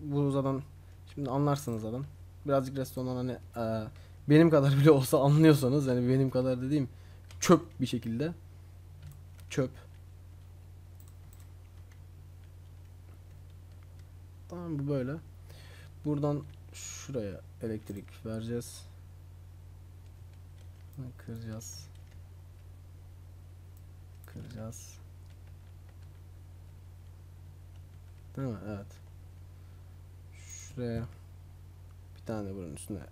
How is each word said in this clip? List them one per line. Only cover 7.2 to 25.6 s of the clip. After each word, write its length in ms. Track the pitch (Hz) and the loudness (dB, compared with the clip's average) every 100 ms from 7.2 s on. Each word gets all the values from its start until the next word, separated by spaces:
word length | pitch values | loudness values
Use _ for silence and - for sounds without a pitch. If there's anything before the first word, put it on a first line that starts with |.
| - - | -16 2
çöp 380 | - 165 - - | 8 8 8 -2
bir 40 | 123 | 0
şekilde. 480 | 123 117 113 156 170 - - - - - - - - - - - | 0 0 0 0 -2 -12 -16 -16 -16 -16 -14 -14 -14 -14 -16 -4
Çöp. 220 | - 131 - - - - - - - - - - - - - - - - - - - - - - - - - - - - - - - - - - - - - - - - - - - - - - - - | 0 0 -2 -16 -16 -16 -16 -16 -16 -16 -16 -16 -16 -16 -16 -16 -16 -16 -16 -16 -16 -18 -18 -18 -16 -16 -16 -16 -16 -16 -16 -16 -16 -16 -16 -16 -16 -16 -16 -16 -16 -16 -16 -16 -16 -16 -16 -16 -16 -12
Tamam, 300 | 175 175 147 | -8 -2 0
bu 80 | 139 | 2
böyle. 260 | 143 127 160 - - - - - - - - 147 | 2 2 -2 -8 -16 -16 -16 -16 -16 -16 -4 0
Buradan 380 | 147 147 147 - - - | 4 4 2 -2 -12 -14
şuraya 680 | - - - - 139 101 76 - - | -12 -10 -10 -4 -2 -2 -6 -12 -6
elektrik 640 | 113 107 - 98 87 - 113 | -4 -2 -4 -8 -10 -10 -6
vereceğiz. 600 | 110 113 120 113 - - - - - - - - - - - - - - - - - - - - - - 143 127 - | -4 -2 -2 -4 -10 -14 -16 -16 -16 -16 -16 -16 -16 -16 -16 -16 -16 -16 -16 -16 -16 -16 -16 -16 -16 -14 -10 -10 -10
Kıracağız. 680 | - 113 113 110 - - - - - - - - - - - - - - - - - - - - - - - - - - - | -10 -8 -8 -8 -8 -12 -12 -16 -16 -16 -16 -16 -18 -16 -16 -16 -16 -16 -16 -16 -16 -16 -16 -16 -16 -16 -16 -16 -18 -16 -14
Kıracağız. 720 | - 107 110 110 - - - - - - - - - | -12 -10 -8 -8 -10 -14 -16 -16 -16 -16 -16 -16 -16